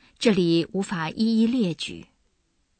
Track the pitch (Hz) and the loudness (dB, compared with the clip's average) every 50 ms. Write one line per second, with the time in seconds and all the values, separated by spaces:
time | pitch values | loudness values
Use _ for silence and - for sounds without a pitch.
0 | _ _ _ _ - 240 202 185 180 170 165 170 160 - - 190 196 - 202 170 | _ _ _ _ 2 2 4 4 2 2 2 2 0 -2 -4 -6 -6 -4 -6 -6
1 | 160 160 - - 220 226 226 220 226 226 240 262 220 175 160 - - - 90 82 | -6 -8 -4 -2 0 0 2 2 2 2 2 0 0 -2 -2 -6 -10 -12 -12 -16
2 | - - _ _ _ _ _ _ _ _ _ _ _ _ _ _ | -18 -20 _ _ _ _ _ _ _ _ _ _ _ _ _ _